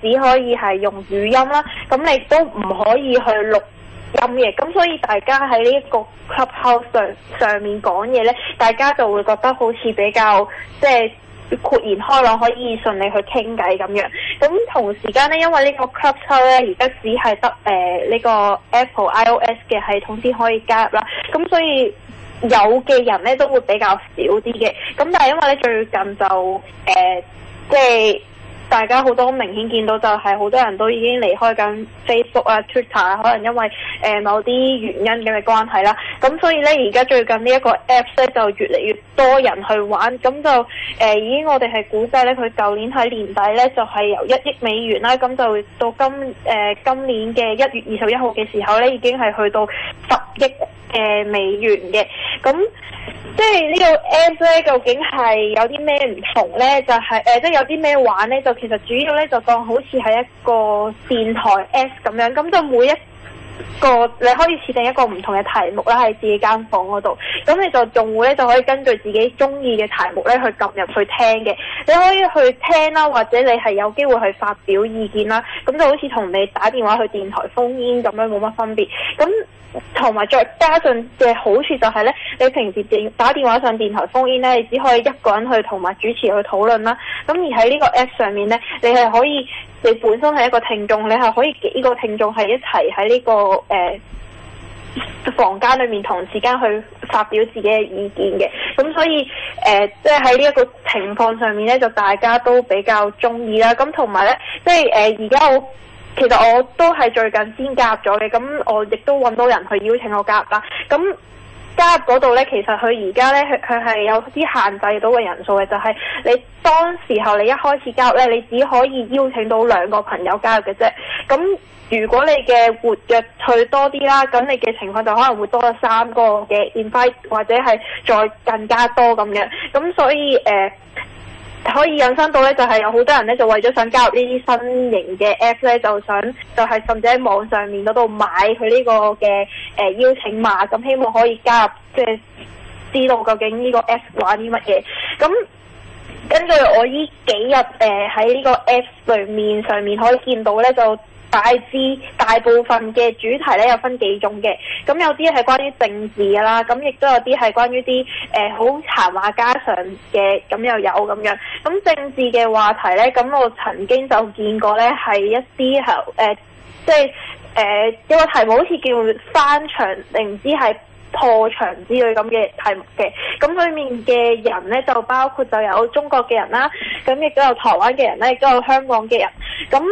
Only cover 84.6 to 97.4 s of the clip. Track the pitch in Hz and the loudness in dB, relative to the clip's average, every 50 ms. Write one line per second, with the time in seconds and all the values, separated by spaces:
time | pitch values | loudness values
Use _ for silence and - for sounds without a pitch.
84.6 | 226 - 240 262 - 262 240 240 226 277 254 - - 226 202 214 226 254 247 220 | 0 -2 -2 0 2 2 2 2 2 -2 -4 -2 -2 0 0 0 0 0 0 0
85.6 | 208 - 208 185 175 180 196 - - 226 233 - - 202 202 202 202 - 208 190 | 0 -2 -6 -6 -4 -6 -6 -4 -4 -6 -4 -2 -2 0 0 0 -2 -2 -2 0
86.6 | 208 233 233 220 214 226 247 - - - - - - - 320 359 359 294 240 233 | 2 2 2 2 0 -2 -4 -4 -8 -12 -12 -8 -4 -4 -2 -2 -2 -2 0 2
87.6 | 226 247 277 294 285 240 - 247 254 254 - - 226 196 202 202 202 214 226 240 | 2 2 2 2 2 2 2 0 -2 -2 -2 -2 -2 -2 -2 -2 -2 -2 -2 -2
88.6 | - - - - - 233 247 247 240 220 220 233 269 294 294 277 254 - - - | -4 -8 -6 -2 0 2 4 4 4 4 4 2 2 2 0 -4 -6 -8 -12 -16
89.6 | - - - - - 226 226 226 247 220 220 240 302 302 302 285 240 254 247 226 | -18 -18 -6 0 2 2 2 2 2 0 2 2 2 2 2 2 2 2 0 0
90.6 | 226 - 226 214 208 208 214 214 220 214 220 247 247 220 220 247 269 302 - - | 0 -2 -6 -4 -2 -2 0 0 0 0 0 2 2 2 2 2 0 0 -2 -4
91.6 | - - - 262 254 254 240 247 254 214 208 220 214 208 220 226 208 196 240 262 | -6 -6 -2 0 0 0 0 0 -4 -6 -2 -2 -2 -2 -2 -2 -2 -2 -2 -2
92.6 | - - - 175 151 160 - - 208 220 233 202 - 233 220 208 202 190 196 - | -4 -2 -2 0 0 0 -2 -2 0 0 0 0 2 2 2 2 2 2 0 0
93.6 | - - 196 185 180 165 196 196 - - - - - - - - - - - - | -2 -2 -2 -2 -2 -2 -4 -8 -12 -16 -18 -18 -18 -18 -20 -20 -20 -20 -20 -20
94.6 | - - - - - - - - - - - - - 254 - - 233 190 196 196 | -20 -20 -18 -18 -18 -14 -14 -12 -12 -12 -14 -12 -10 -4 -2 0 0 0 0 0
95.6 | 233 240 262 262 247 233 220 202 202 - 190 180 185 - - 208 - 247 247 254 | 0 0 2 2 0 -2 -4 -4 -6 -6 -6 -6 -6 -8 -6 -4 -2 -2 -2 0
96.6 | 247 214 208 220 220 - - - - - - 214 208 - 220 214 | 0 -2 -2 -4 -8 -12 -18 -18 -8 -4 -4 -4 -2 -2 -2 -2